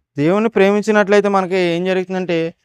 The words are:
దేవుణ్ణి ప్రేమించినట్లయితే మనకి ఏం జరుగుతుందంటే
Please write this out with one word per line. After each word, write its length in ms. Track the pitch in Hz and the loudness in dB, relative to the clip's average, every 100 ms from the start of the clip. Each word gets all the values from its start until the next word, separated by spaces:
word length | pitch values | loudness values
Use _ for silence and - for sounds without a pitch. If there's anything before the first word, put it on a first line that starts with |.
| _ 143 | _ -2
దేవుణ్ణి 320 | 151 202 226 | 0 0 0
ప్రేమించినట్లయితే 760 | 220 196 208 208 214 196 208 202 | 2 2 2 0 0 2 2 2
మనకి 280 | 196 185 185 | 0 0 -2
ఏం 300 | 175 170 185 | 0 -2 -2
జరుగుతుందంటే 680 | 185 185 185 180 165 165 - | -2 -4 -6 -4 -4 -4 -8